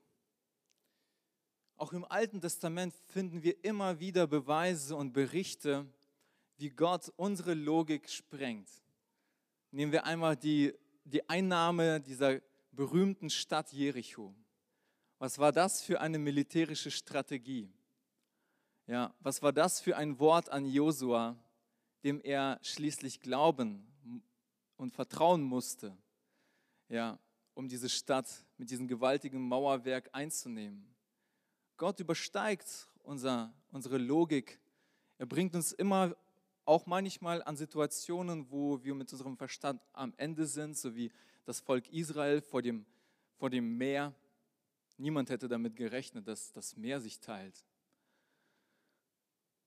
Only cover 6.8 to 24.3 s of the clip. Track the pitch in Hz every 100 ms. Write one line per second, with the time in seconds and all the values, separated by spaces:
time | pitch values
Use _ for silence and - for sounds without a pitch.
6.8 | 170 180 - - 190 190 175 160 147 160
7.8 | 156 147 - - - 139 131 110 95 -
8.8 | _ _ _ _ _ _ _ _ _ 139
9.8 | 147 156 - 165 160 147 151 151 143 -
10.8 | _ _ 143 143 - 170 190 175 170 170
11.8 | 165 156 139 127 135 131 - _ _ 127
12.8 | 135 170 196 190 156 - - 156 - 139
13.8 | 143 127 - - 98 101 _ _ _ _
14.8 | _ _ _ _ 131 - 147 143 190 -
15.8 | - 180 160 156 147 143 139 165 156 151
16.8 | 143 - - 143 135 139 120 127 98 -
17.8 | _ _ _ _ _ _ _ _ _ _
18.8 | - 120 120 - 135 - 147 135 180 -
19.8 | - 147 151 127 156 165 - 139 139 139
20.8 | 156 139 127 120 117 120 _ _ _ _
21.8 | _ _ 139 143 135 139 135 127 - -
22.8 | 151 143 135 - 127 127 160 135 113 101
23.8 | 110 _ 117 120 -